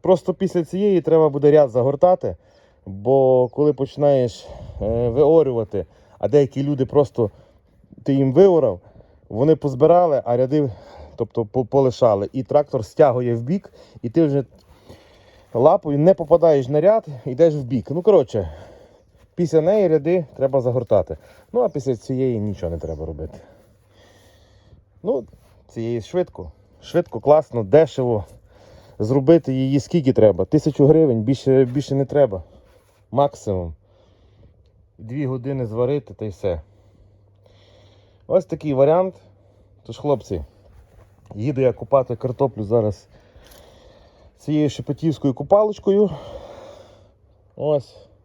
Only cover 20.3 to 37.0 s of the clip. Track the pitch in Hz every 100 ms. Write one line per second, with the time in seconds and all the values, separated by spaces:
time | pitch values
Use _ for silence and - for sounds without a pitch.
20.3 | - 135 135 123 123 117 104 90 78 -
21.3 | - _ 240 233 147 131 117 - 131 131
22.3 | 113 104 95 87 85 80 78 80 76 78
23.3 | - - _ _ _ _ _ _ _ _
24.3 | _ _ _ _ - _ _ 180 262 -
25.3 | - _ _ _ - 113 120 - 175 175
26.3 | - 85 - _ _ - - - 113 127
27.3 | 151 147 120 98 147 160 - 123 110 90
28.3 | - _ _ - - - - 107 135 135
29.3 | 165 - 131 131 139 - 175 131 131 -
30.3 | 110 95 151 156 - 139 160 160 113 107
31.3 | 135 - 131 127 131 - 135 135 147 135
32.3 | 92 - - _ _ _ _ _ 120 143
33.3 | - - 92 85 80 _ _ _ _ _
34.3 | _ _ _ _ _ _ _ 110 131 139
35.3 | 131 123 135 117 110 123 143 - 98 107
36.3 | 95 101 80 - _ _ _